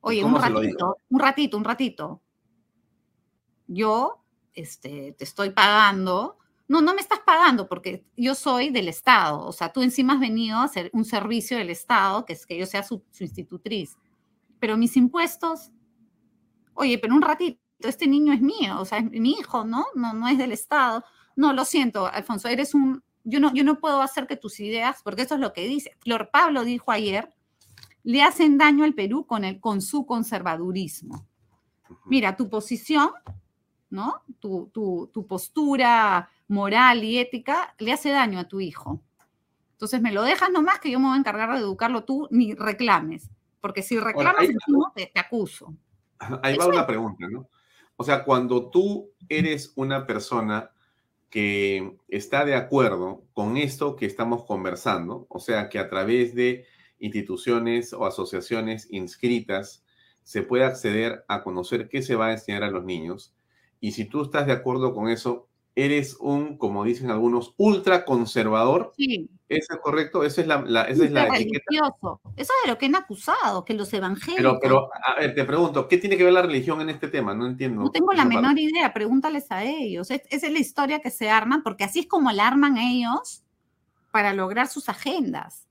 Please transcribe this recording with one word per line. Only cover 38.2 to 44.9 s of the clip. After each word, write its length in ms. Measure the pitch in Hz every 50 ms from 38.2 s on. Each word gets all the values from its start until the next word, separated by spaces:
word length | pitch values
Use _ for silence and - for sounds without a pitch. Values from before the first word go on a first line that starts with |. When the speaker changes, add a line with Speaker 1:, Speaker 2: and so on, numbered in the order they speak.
| 254 220 196
Speaker 1:
a 100 | 185 175
tu 120 | - - 196
hijo. 420 | 190 165 143 - - - - - _ _ _ _ _ _ _ _ _ _ _ _ _ _
Entonces, 280 | _ _ 214 208 - 254
me 120 | 226 233
lo 100 | 202 196
dejas 300 | 220 254 381 370 370 392
nomás 280 | 359 349 302 349 403 -
que 120 | - 320
yo 80 | 247 262
me 80 | 269
voy 80 | 269 262
a 40 | 269
encargar 320 | 269 220 202 214 220 226
de 60 | 247
educarlo, 460 | 269 220 202 190 - 226 233 254 226 214
tú 240 | - 269 277 302 -
ni 240 | - 240 247 208 214
reclames. 800 | - - 214 202 202 247 233 196 165 156 156 165 - - - - _ _ _ _ _
Porque 220 | - 202 196 202
si 140 | 190 - 240
Speaker 2:
Ahora, 160 | 226 214 226
Speaker 1:
reclamas, 300 | 220 285 285 339 381 403
Speaker 2:
ahí 80 | 359 349
Speaker 1:
encima 420 | 247 220 - - 285 277 311 370